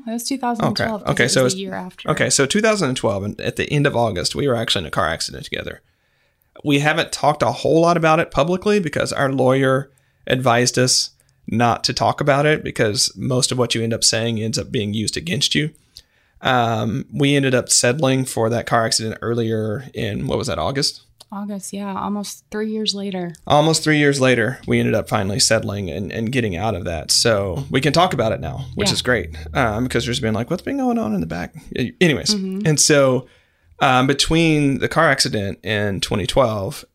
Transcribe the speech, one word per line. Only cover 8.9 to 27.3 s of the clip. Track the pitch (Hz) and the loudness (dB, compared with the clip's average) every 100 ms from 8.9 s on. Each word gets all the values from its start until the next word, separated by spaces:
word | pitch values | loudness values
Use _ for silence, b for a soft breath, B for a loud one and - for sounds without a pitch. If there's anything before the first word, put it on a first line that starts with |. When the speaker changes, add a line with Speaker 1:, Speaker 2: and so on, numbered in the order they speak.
| - - | -2 -4
Speaker 2:
our | - 139 | 0 0
lawyer | 135 127 131 135 131 135 _ _ _ - | 2 2 4 4 2 -2 _ _ _ -2
advised | 131 127 117 123 - | 0 4 4 2 2
us | 127 - - _ _ _ - | 2 2 0 _ _ _ -6
not | 110 120 - - | 0 2 2 -2
to | |
talk | 120 110 - | 0 0 0
about | 147 139 151 | 2 2 2
it | 156 - | 0 -2
because | - 113 104 - - | -2 0 2 -2 -2
most | 131 127 - | -2 0 0
of | 127 | 0
what | 117 | 0
you | 117 | 0
end | 113 | -2
up | 113 | 0
saying | - 113 117 113 | 0 0 -2 -2
ends | 110 117 | -2 -4
up | - | -4
being | 123 104 | -4 -2
used | 107 104 - | -2 -4 -6
against | 80 107 - 156 | -4 -2 0 0
you. | 151 - b b b b b b | -2 -8 b b b b b b
Um, | 135 123 117 113 113 - - | 0 2 2 0 -2 -4 -6
we | 117 143 143 | 0 2 4
ended | 135 123 | 2 0
up | - | 2
settling | - 120 135 131 131 131 | 2 2 2 2 2 0
for | - 113 | 0 0
that | 117 - | 0 0
car | 117 113 | 0 2
accident | 110 110 - | 0 -4 -6
earlier | 107 120 113 110 107 104 131 | -4 -2 0 0 -2 -4 -8
in, | - 117 113 - | -6 -4 -4 -2
what | 85 | -2
was | 127 | -2
that, | 80 | -2
August? | 82 135 - - _ _ - | -2 -2 -4 -4 _ _ -14
Speaker 1:
August, | 202 208 196 - | -10 -8 -10 -10
yeah, | 202 202 196 | -10 -8 -6
almost | 196 208 196 - _ | -4 -4 -6 -12 _
three | 214 220 | -6 -4
years | 220 202 196 | -4 -4 -4
later. | 196 185 175 175 - | -4 -6 -6 -10 0
Speaker 2:
Almost | 147 160 156 | 2 4 2
three | 156 151 | 2 4
years | 143 139 | 4 4
later, | 131 123 110 127 - | 2 2 0 -2 -2
we | 120 | 0
ended | 120 113 | 2 0
up | - | 0
finally | 113 98 101 | -2 -2 0
settling | - 110 104 101 92 | 2 2 0 -6 -6
and, | 78 95 | -6 -6
and | 107 113 | -4 -2
getting | 131 110 85 | -2 -2 -2
out | 110 90 | -2 -2
of | 87 | -4
that. | 82 65 | -6 0
So | - 120 | 2 4